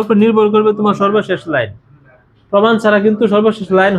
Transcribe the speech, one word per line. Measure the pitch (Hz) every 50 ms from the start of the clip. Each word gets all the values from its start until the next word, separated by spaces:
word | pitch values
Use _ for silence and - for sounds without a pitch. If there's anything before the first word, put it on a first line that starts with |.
| 220
উপর | 208 226 202 214
নির্ভর | 226 220 220 214 208 214
করবে | 214 214 214 208 208
তোমার | 208 208 196 - 196
সর্বশেষ | 196 202 214 196 - 185 - - 170 151
লাইন। | 131 113 104 - - _ _ _ _ _ _ _ _ _ _ _ _ _ -
প্রমাণ | 202 202 208 226 233 220 220
ছাড়া | 214 208 202
কিন্তু | 196 220 214 208 240 196 202
সর্বশেষ | 208 214 220 214 - 196 175 190 190
লাইন | 190 202 196